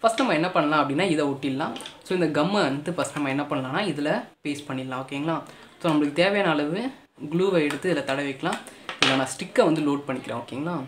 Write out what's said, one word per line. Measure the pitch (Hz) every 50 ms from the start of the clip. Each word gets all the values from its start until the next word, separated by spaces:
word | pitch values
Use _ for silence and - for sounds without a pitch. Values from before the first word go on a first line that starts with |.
First | - 226 226 -
நம்ம | 269 240 175
என்ன | 151 165 185
பண்ணலாம் | 185 180 156 147 156 151 143 139
அப்படின்னா, | 139 147
இதை | 190 196 160 151 147
ஒட்டிடலாம். | 143 135 135 147 139 131 135 160 - 170 - - - - - -
So, | - 185 180
இந்த | 170 151
கம்மை | 139 151 151 175 202 208
வந்து | 180 139 135 143 151 - 170
first | - 135 - -
நம்ம | 151 147 135
என்ன | 135 139 147
பண்ணலாம்னா, | - 156 139 131 127 135 180 214 190
இதுல | 147 147 143 151 180 233 254 - - _ _
paste | 151 143 139 - -
பண்ணிடலாம். | 135 131 131 131 127 127 135
ஓகேங்களா? | 135 139 139 147 165 165 147 - - - - - - - -
So, | - 170
நம்மளுக்கு | 156 151 147 147 143
தேவையான | - 175 196 202 208 196 175
அளவு | 156 147 147 147 165 202 240 269 254 - - _ _ - - 147
க்ளூவை | 156 170 185 196 185 170
எடுத்து | 151 143 143 139 - 185 170
இதுல | 147
தடவிக்கலாம். | 135 - 135 139 143 139 135 139 151 175 214 - - - - - - - - -
இதுல | - 135 135
நான் | 135 131 127 - -
ஸ்டிக்கை | - 180 - - 226
வந்து | 170 156 156
load | 151 143 143 139 139 135
பண்ணிக்கிறேன். | 131 123 123 - 123 117
ஓகேங்களா? | 120 - - 131 147 170 180 151 131